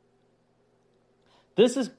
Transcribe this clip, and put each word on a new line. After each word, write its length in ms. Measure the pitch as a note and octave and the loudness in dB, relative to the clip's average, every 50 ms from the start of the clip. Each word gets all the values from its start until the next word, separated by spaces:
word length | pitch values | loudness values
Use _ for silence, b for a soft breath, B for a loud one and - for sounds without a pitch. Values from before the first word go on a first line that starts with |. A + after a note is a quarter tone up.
| _ _ _ _ _ _ _ _ _ _ _ _ _ _ _ _ _ _ _ _ _ _ _ _ _ b b b b b - | _ _ _ _ _ _ _ _ _ _ _ _ _ _ _ _ _ _ _ _ _ _ _ _ _ b b b b b 0
This 240 | F3 A3+ B3 A#3+ C#4 | 2 2 2 2 -4
is, 100 | A#3+ - - | -8 -8 -10